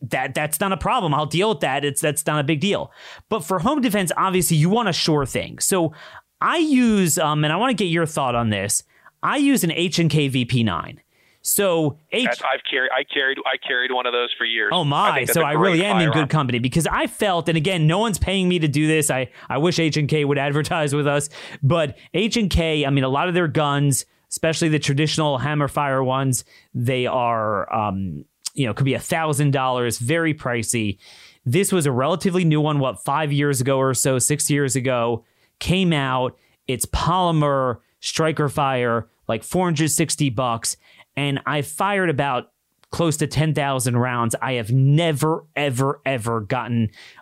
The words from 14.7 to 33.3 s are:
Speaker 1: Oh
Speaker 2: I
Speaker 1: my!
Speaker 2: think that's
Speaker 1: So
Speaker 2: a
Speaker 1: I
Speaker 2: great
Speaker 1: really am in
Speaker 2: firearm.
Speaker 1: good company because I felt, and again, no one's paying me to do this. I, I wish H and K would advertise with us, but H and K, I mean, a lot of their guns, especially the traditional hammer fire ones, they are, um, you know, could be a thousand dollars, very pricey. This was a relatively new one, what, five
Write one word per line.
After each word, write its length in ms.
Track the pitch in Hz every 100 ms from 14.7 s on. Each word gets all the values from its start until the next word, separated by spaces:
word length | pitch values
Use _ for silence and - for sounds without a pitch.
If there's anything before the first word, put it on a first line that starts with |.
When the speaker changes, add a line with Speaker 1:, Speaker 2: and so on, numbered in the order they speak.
Speaker 1:
Oh 80 | 170
Speaker 2:
I 40 | 147
Speaker 1:
my! 300 | 143 202 147
Speaker 2:
think 100 | 120
that's 80 | 165
Speaker 1:
So 60 |
Speaker 2:
a 40 | 151
Speaker 1:
I 80 |
Speaker 2:
great 200 | 151 190
Speaker 1:
really 120 | 165 196
am 120 | 190
in 120 | 160
Speaker 2:
firearm. 160 | 151 143
Speaker 1:
good 40 |
company 260 | 156 131 120
because 300 | 127 165 160
I 180 | 233 277
felt, 420 | - 214 175 165
and 80 | 160
again, 300 | 156 185 156
no 140 | 180
one's 180 | 226 180
paying 320 | - 190 180
me 80 | 180
to 100 | 156
do 200 | 143 156
this. 240 | 156 147
I, 180 | 131 127 - -
I 100 | 123
wish 180 | 170 165
H 200 | 165 151
and 120 | 143
K 160 | 156 143
would 140 | 143
advertise 560 | 143 143 151 175 151 143
with 100 | 147
us, 240 | 143 147 - - -
but 340 | 135 170 151 - - 170
H 220 | 220 233
and 120 | 202
K, 380 | 175 165 156 139
I 20 |
mean, 140 | 139
a 60 | 131
lot 180 | 139 175
of 80 | 175
their 120 | 170
guns, 600 | 143 147 143 143 127 - _ -
especially 380 | - 165 156 170
the 100 | 151
traditional 600 | - 139 156 156 156 135
hammer 320 | 135 151 139
fire 340 | - 143 135
ones, 400 | 127 131 135 123 - - _
they 320 | 123 120 127 123
are, 680 | 127 120 113 107 104 -
um, 520 | 110 104 95 95 73 - _ -
you 120 | - 123
know, 80 |
could 100 | 101
be 100 | 135
a 60 | 120
thousand 520 | - 165 160 139 147
dollars, 480 | 139 131 127 120 -
very 340 | 120 165 165
pricey. 640 | 151 127 120 107 120 107 98 - - - _ 127
This 260 | 139 196
was 140 | 185 147
a 80 |
relatively 500 | 120 139 175 202 180
new 160 | 170 151
one, 200 | 151 147
what, 220 | 131 110 -
five 260 | 143 156